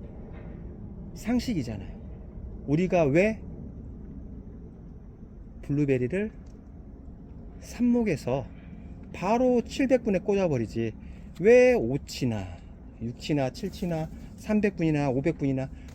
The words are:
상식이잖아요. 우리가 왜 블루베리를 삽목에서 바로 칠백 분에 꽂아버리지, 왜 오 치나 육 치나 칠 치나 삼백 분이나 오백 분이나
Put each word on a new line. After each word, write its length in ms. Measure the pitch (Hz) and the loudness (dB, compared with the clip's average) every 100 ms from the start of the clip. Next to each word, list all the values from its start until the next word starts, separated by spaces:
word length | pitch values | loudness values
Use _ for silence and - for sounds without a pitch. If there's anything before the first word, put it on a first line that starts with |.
| - - - - - - - - - - - - | -12 -14 -14 -12 -12 -12 -12 -12 -12 -12 -12 -8
상식이잖아요. 800 | - 247 233 190 120 104 98 - - - - - - - - | 0 0 2 0 -2 -4 -8 -10 -12 -12 -12 -10 -10 -8 2
우리가 360 | 151 185 180 151 | 2 4 6 6
왜 360 | 147 208 220 - - - - - - - - - - - - - - - - - - - - - - | 6 6 2 -6 -12 -12 -12 -12 -12 -12 -12 -12 -14 -14 -14 -16 -16 -16 -16 -18 -16 -16 -16 -16 -10
블루베리를 680 | - 143 143 131 123 185 220 - - - - - - - - - - - - - | -2 2 4 4 2 0 -2 -6 -14 -16 -16 -16 -16 -16 -16 -16 -16 -16 -14 -14
삽목에서 840 | - - 247 240 220 143 - 135 120 - - - - - - | -10 0 4 4 4 0 0 0 -2 -10 -14 -14 -14 -14 -12
바로 500 | - 180 233 254 247 | -4 2 4 6 4
칠백 440 | - - 269 254 226 | 2 0 4 4 4
분에 140 | 185 | 2
꽂아버리지, 720 | 180 202 180 131 110 113 113 - - - - - | 4 4 4 2 0 0 -2 -4 -12 -14 -12 2
왜 320 | 185 247 247 | 8 10 10
오 240 | 240 117 139 - | 6 2 -2 -4
치나 400 | - 131 110 92 85 - - - - | -2 -2 0 -4 -10 -16 -16 -18 -8
육 180 | 113 120 | -8 -6
치나 300 | - 151 131 | 0 2 2
칠 220 | - 190 | -2 -8
치나 360 | - 180 160 160 - - - | -4 -2 -2 -4 -8 -14 -10
삼백 400 | - 214 202 180 | 0 2 2 2
분이나 320 | 165 151 143 | 2 4 2
오백 280 | 127 151 - | 2 0 0
분이나 320 | 139 131 131 - - | 0 0 -2 -8 -14